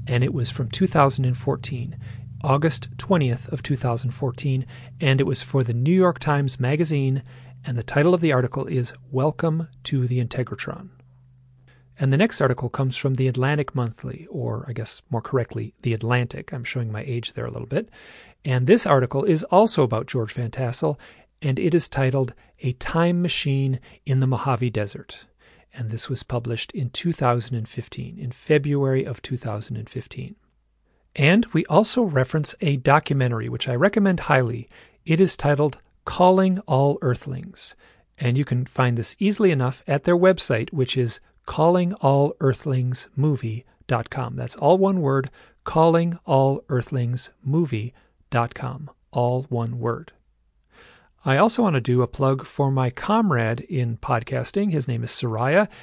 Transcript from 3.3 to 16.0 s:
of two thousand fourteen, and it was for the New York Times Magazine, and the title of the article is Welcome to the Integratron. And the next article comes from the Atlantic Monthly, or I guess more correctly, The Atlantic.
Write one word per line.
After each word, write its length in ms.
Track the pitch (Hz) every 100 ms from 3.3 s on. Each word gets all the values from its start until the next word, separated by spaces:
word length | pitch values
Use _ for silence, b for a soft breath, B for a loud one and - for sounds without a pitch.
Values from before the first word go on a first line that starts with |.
| 120 -
of 160 | 127
two 140 | - 131
thousand 340 | 127 117 123
fourteen, 560 | - 131 - 143 131 127 B B -
and 180 | 143 135
it 60 | 139
was 160 | 131
for 220 | - 135
the 100 | 120
New 200 | 120 139
York 260 | 185 180 -
Times 400 | 156 143 139 -
Magazine, 640 | 127 151 156 143 135 135 B B B B -
and 140 | 120
the 40 |
title 300 | - 143 165
of 80 | 180
the 100 | 165
article 360 | 127 127 139 135
is 260 | 127 123 - -
Welcome 600 | 131 147 - 165 160 165 - -
to 200 | 139 123
the 180 | 123
Integratron. 680 | 117 - 120 101 - - - - _ _ _ _ _ _ _ b b -
And 140 | 135
the 60 | 139
next 240 | 226 -
article 280 | 135 - 123
comes 280 | - 131 -
from 160 | 139
the 140 | 131 131
Atlantic 460 | 123 131 151 143
Monthly, 540 | 135 120 - 127 127 160
or 360 | 156 120 110 127
I 60 |
guess 280 | 117 110 - -
more 120 | 117
correctly, 520 | - 131 113 113 110 -
The 120 | 120
Atlantic. 580 | 110